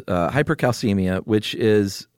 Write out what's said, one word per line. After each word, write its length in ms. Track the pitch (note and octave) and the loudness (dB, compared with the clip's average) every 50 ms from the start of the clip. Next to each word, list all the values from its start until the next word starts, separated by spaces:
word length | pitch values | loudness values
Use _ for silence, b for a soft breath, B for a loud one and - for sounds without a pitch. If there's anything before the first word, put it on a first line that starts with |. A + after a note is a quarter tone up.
| - | -6
uh, 240 | - F#2+ F2 E2+ D#2 | -4 -2 0 0 0
hypercalcemia, 960 | A#2+ C#3 D3+ E3 D#3 - - B2 A#2 - - G#2+ G2 G2 F#2 F#2 F#2 F#2+ - | 0 0 0 -2 -2 0 0 -2 0 0 0 0 0 2 2 0 -2 -2 0
which 280 | - G#2+ G#2+ G#2+ - - | 0 0 0 0 -2 -4
is, 500 | - A#2 A2 G#2+ G#2+ G2+ G2 G2 - - _ _ | 0 2 4 4 4 2 0 -2 -8 -16 _ _